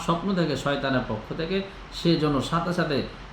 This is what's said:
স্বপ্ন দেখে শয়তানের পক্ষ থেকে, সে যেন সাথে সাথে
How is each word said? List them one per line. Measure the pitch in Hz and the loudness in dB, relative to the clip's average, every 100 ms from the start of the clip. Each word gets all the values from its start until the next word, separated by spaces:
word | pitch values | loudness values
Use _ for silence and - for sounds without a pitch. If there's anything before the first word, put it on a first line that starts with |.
স্বপ্ন | - 170 196 | 0 0 0
দেখে | 180 156 131 | 0 2 0
শয়তানের | 143 135 135 127 117 | 0 0 2 0 0
পক্ষ | 110 - 156 | -4 -6 -6
থেকে, | 165 190 196 - - | -2 -2 -4 -10 -14
সে | - 170 160 | 0 4 4
যেন | 151 139 | 4 2
সাথে | - 165 175 | 2 0 0
সাথে | 175 165 131 - - - | 0 2 0 -2 -8 -12